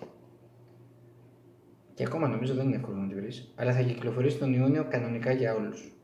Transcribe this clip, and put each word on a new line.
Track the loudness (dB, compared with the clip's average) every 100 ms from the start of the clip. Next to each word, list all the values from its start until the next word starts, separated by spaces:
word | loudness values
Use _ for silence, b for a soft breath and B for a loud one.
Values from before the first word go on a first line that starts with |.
| -16 -18 -20 -20 -20 -20 -20 -20 -20 -20 -20 -20 -20 -20 -20 -20 -20 -20 -16
Και | -6
ακόμα | -4 0 0
νομίζω | 0 0
δεν | 0 0
είναι | 0
εύκολο | -2 -4
να | -4
τη | -4
βρεις, | -8 -10 -14 -4
αλλά | 0
θα | 2
κυκλοφορήσει | 2 0 -2 0 2 2
τον | 2
Ιούνιο | 4 4 4 2
κανονικά | -2 -2 -2 0
για | 2 2 0
όλους. | -2 -6 -14 -20